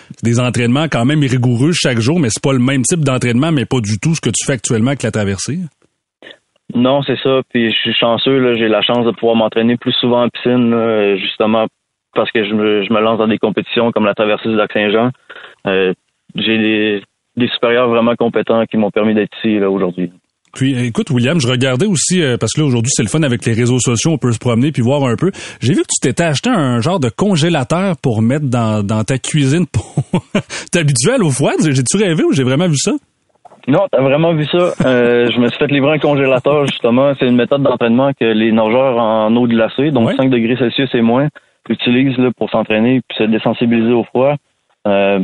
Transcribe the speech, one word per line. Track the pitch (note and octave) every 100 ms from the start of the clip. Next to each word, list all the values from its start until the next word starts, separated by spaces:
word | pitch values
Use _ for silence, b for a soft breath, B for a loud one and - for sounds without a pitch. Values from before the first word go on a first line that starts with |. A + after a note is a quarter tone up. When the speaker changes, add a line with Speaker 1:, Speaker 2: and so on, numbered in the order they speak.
| B
Speaker 1:
c'est | B
des | A#2 A#2+
entraînements | B2 B2 A#2+ C3 D#3
quand | A#2+
même | A#2+ D#3
rigoureux | C3+ C3 B2 A#2 D3
chaque | F3 D3 A#2
jour, | A2+ F3
mais | C3+
c'est | -
pas | D3
le | C3+
même | B2 C#3
type | A#2 F3
d'entraînement, | C#3 B2+ B2 A#2 D#3+
mais | D3+ A2
pas | C3
du | G#2 G#2+
tout | D#3+ D#3+
ce |
que | B2
tu | G#2
fais | -
actuellement | C3 - A2+ B2
avec | C#3
la | A2+
traversée. | A2 G2+ G2 - D#3+ E3 - _ _ _ _ B B _ _ -
Speaker 2:
Non, | A#2 B2+ C#3
c'est | C#3 A#2
ça. | C3+ C3 -
Puis | A#2+ A2+
je | A2
suis | A#2
chanceux, | A2+ A#2 A2+ C3+ C3+
là, | B2
j'ai | A#2 A2+
la | G#2
chance | B2 A#2+ A#2
de |
pouvoir | A2 A#2 A#2
m'entraîner | A2 A2+ A2+ A#2+
plus | C3
souvent | - B2 A#2+
en | A#2+
piscine, | - - B2 A#2
là, | A#2 A2+ A2 G2+ F#2+
justement | G2 - A2 A2+ - - _ _ _
parce | - G#2+
que | A#2
je | G2+
me, | G#2+ G#2+ G#2
je | F#2+
me | A2
lance | A2 A2
dans | A2
des | G#2+
compétitions | A2 G2+ F#2+ A#2+ A#2
comme | A2 G#2
la |
traversée | G2+ G#2+ G#2 A2+
du | A2
lac | G2+
Saint-Jean. | A2 G#2 G#2+ B2 - B B B B G2
Euh, | F#2+ F#2 F#2 _ _ _
j'ai | - G#2+ A2
des, | G#2+ G#2+ G#2+ G2+ - _ _ -
des | A#2+
supérieurs | - A#2+ A#2+ B2+
vraiment | A#2 A#2 A#2+
compétents | A#2 G#2+ - A2+ A2
qui | A2
m'ont | G#2
permis | G#2+ A2
d'être | G#2+ G2+ -
ici, | A2+ G#2+
là, | G2
aujourd'hui. | F#2+ F#2 F2+ F2 - _ _ _
Speaker 1:
Puis, | - C3 B2+ B2
écoute, | A2+ A3+
William, | B2 B2 E3+
je | A#2
regardais | B2+ C3+ B2+
aussi, | G#3 E3 - F3+
euh, | C#3+ A#2+
parce | A2
que | -
là, | D3+
aujourd'hui, | A#2+ A2+
c'est | -
le | A2
fun | D#3
avec | D3 A#2
les | A#2
réseaux | A2+ B2 B2+
sociaux, | B2+ A2+ E3
on | D#3
peut | B2
se | A2
promener | B2 A2+ C#3+
puis | C3+
voir | A#2 C#3+
un | C3
peu. | A2+ F#3 B B B
J'ai | A#2
vu | G#3+
que | F#4
tu | -
t'étais | C#3+ -
acheté | E3+ C#3 B3
un | A#3 C3+ A#2+
genre | B2+ F#3
de | B2+
congélateur | - G3 F3 E3 D#3+ B2 E3 G3 E3+
pour | C3+ A2
mettre | A2+ D3 C#3+
dans, | A#2+ A#2 B2
dans | G2+ A2
ta | G#2+ C3
cuisine. | - D3+ C3+ D#3+ F3+
Pour | G#2+ - - - -
<laughs> | - G3+ - - -
T'es | F3+
habitué | D3+ C3 D3+
à | C4
l'eau | E3+
froide ? | B2 F3 F4+
J'ai-tu | D#3+ C3+ B2 G3
rêvé | G#3 D#3+
ou | E4+
j'ai | F3
vraiment | B2+ C3+ F#3
vu | C#3+
ça ? | - D4 - _ _ _ - - -
Speaker 2:
Non, | D#3 G3
t'as | A#2
vraiment | C3+ C#3+ E3
vu | D#3 D3+
ça. | F3 F3 - B2+
Euh, | B2 A#2+ A#2+ A#2+
<laughs> |
je | A#2
me | A#2+
suis | -
fait | C#3+
livrer | C#3 C3+ D#3
un |
congélateur, | D3+ C#3+ C3+ B2+ C#3 D3 C#3
justement. | - A#2 A#2+ C#3 E3
C'est | C3
une | B2
méthode | A#2 C#3+
d'entraînement | C3 B2 A#2 A#2+ C#3 C3+
que |
les | A2+ G#2+ A2+
nageurs | A2 A2 B2 C3+ A#2
en | A2 A2 G#2+ A#2+
eau | B2
glacée, | A2+ A2 - D3+
donc | C3 A#2
Speaker 1:
Ouais. | C#3
Speaker 2:
cinq | C3
degrés | B2 A2+ B2
Celsius | A#2+ - C3+
et | B2
moins, | A#2 B2 D3+ B B B -
utilisent, | A2+ B2 B2 C#3 B2
là, | B2
pour | - G#2+
s'entraîner | A2+ G#2+ A2 A#2 C3 -
puis | -
se |
désensibiliser | A2 A2 B2+ A2 A#2+ A#2 A2+
au | A#2+
froid. | G#2 B2 C3+ D3 - _ _ _ G#2
Euh, | G2+ G2 G3